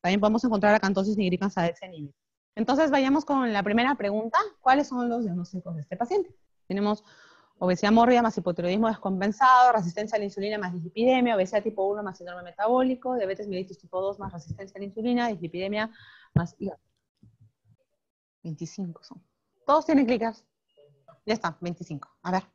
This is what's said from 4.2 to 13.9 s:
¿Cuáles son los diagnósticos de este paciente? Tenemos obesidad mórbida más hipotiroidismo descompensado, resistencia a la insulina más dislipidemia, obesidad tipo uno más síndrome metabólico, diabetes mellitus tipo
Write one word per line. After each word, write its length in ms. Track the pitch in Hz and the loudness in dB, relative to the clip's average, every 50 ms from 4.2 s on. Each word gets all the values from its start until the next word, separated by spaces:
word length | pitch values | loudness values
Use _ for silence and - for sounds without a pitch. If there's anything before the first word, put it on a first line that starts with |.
| 220 226 - 330 415 427 - _ | -4 0 0 0 -2 -2 -6 _
¿Cuáles 280 | _ 262 262 285 294 285 | _ 4 4 4 2 -2
son 200 | 262 247 247 240 | -2 -4 -2 -2
los 160 | 233 240 240 | -2 -2 -2
diagnósticos 500 | 208 175 180 175 - - 185 - - 170 | -4 -4 -4 -6 -6 -10 -12 -10 -8 -10
de 80 | 160 147 | -10 -10
este 140 | _ - | _ -6
paciente? 380 | 185 240 240 359 415 370 370 - _ _ _ _ _ _ | -6 -4 -2 0 -2 -2 -4 -8 _ _ _ _ _ _
Tenemos 380 | _ 185 196 202 208 214 208 _ _ - - - - _ _ _ _ _ _ | _ -4 -2 0 -2 -2 -4 _ _ -20 -20 -20 -20 _ _ _ _ _ _
obesidad 320 | - 180 185 175 - 208 | -2 -2 0 2 2 4
mórbida 300 | 214 226 233 240 254 240 | 6 6 6 6 6 4
más 160 | 233 220 - | 4 2 -2
hipotiroidismo 520 | - 175 180 175 165 175 175 185 208 220 220 | -2 -4 -4 -4 -2 -2 -2 0 0 0 0
descompensado, 840 | 220 - - 226 196 185 190 208 208 - 269 254 262 247 247 247 240 | -2 -2 -4 -4 -4 -2 -2 -2 0 2 6 6 8 8 8 6 6
resistencia 440 | 220 185 175 165 - 208 214 226 | 4 0 -2 -4 -6 -8 -4 -4
a 20 | 214 | -4
la 80 | 208 | -4
insulina 320 | 202 190 - 196 208 214 214 | -4 -6 -6 -6 -4 -4 -4
más 140 | 202 180 175 | -4 -6 -6
dislipidemia, 640 | 180 165 170 - 214 226 247 262 254 247 247 233 | -8 -10 -10 -4 0 2 4 4 4 4 2 2
obesidad 260 | 202 185 190 - 208 208 | 2 0 0 0 -2 -2
tipo 220 | 220 214 208 190 | -2 -4 -2 -2
uno 180 | 196 202 208 208 | -2 -2 -4 -6
más 160 | 196 180 - | -10 -10 -12
síndrome 240 | 175 175 175 180 175 | -16 -16 -14 -14 -16
metabólico, 720 | 175 175 - 202 220 240 254 262 262 254 247 - 254 254 | -18 -8 -4 0 2 2 4 2 2 0 -2 -4 -4 -4
diabetes 340 | 247 208 190 196 185 208 208 | -2 -2 -4 -4 -6 -6 -6
mellitus 300 | 190 180 190 185 190 - | -6 -6 -6 -8 -12 -20
tipo 220 | _ 170 | _ -8